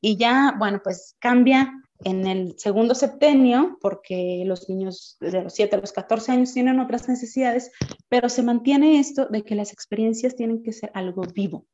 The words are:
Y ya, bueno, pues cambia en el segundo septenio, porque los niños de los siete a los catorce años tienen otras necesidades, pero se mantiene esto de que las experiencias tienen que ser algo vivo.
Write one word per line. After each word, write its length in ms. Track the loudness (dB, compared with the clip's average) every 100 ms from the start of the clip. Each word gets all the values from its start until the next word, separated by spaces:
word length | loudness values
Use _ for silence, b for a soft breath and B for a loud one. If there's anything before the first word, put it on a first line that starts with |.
Y 160 | -2 0
ya, 380 | 2 4 2 2
bueno, 240 | -2 -2
pues 320 | -4 -8 -12 _
cambia 540 | 2 4 6 6 2 -4 _ _
en 240 | -6 -4 -2
el 280 | -2 -6 -6
segundo 380 | -4 0 2
septenio, 800 | 2 -2 2 4 6 6 4 0 -2
porque 640 | -6 -6 -10 -6 -4 -4 -4
los 220 | -6 -6
niños 480 | -6 -6 -10 -18 _
de 240 | -6 -4
los 100 | -6
siete 220 | -2 0
a 60 | 0
los 100 | -4
catorce 400 | -10 -4 -4 0
años 240 | 0 0
tienen 240 | 0 0 2
otras 300 | 0 -4 -4
necesidades, 640 | -4 -4 -4 -2 -2 -6 B B B _
pero 200 | 0 0
se 160 | 0
mantiene 560 | 0 0 2 4 6 6
esto 260 | 2 -2 -2
de 160 | -4
que 140 | -4 -6
las 160 | -6
experiencias 640 | -12 -10 -2 -2 0 -4 -4
tienen 260 | -4 -4
que 100 | -6
ser 200 | -10 -10
algo 280 | -8 -8 -6 -8
vivo. 320 | -4 -6 -6 _